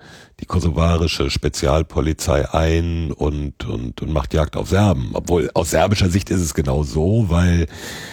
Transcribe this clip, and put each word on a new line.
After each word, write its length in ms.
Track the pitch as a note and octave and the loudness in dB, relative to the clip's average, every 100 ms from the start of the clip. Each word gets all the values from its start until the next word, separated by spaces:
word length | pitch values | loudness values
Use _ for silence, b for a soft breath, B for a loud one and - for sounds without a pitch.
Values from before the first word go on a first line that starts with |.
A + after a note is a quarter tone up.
| B B B - | B B B -16
die 60 | - | -4
kosovarische 880 | F2+ E2+ D2+ E2 E2 E2+ - C2+ | -2 0 2 2 2 0 0 -2
Spezialpolizei 1200 | - D2 - C2+ D#2 D#2+ - D2+ D2 - C#2+ C2 | -2 -4 -2 0 0 0 -2 -2 -2 0 0 0
ein 580 | D#2+ D#2+ E2 E2+ E2 D#2 | 0 2 2 0 -2 -4
und, 540 | - D2 D2 D2 - - | -2 -2 -2 -6 -8 -8
und, 360 | - A#1+ - | -8 -8 -8
und 80 | - | -4
macht 240 | D2+ - D#2+ | -2 0 0
Jagd 200 | D2+ - | 0 -2
auf 140 | - | 0
Serben. 420 | F#2+ G#2 E2 G#1+ | 4 4 2 -2
Obwohl 360 | - - E2+ - - | -4 0 0 2 -2
aus 160 | D#2+ | 0
serbischer 380 | D#2 F#2 G2+ F#2 | 2 2 4 2
Sicht 200 | F#2+ - | 2 0
ist 120 | F#2 | 0
es 120 | D#2+ | 0
genau 300 | - C2+ C#2 | 0 0 0
so, 440 | C#2+ D#2 E2+ A#2 G#2 | 0 0 2 2 2
weil 360 | E2+ F2+ E2+ D#2+ B B B B | 4 4 4 0 B B B B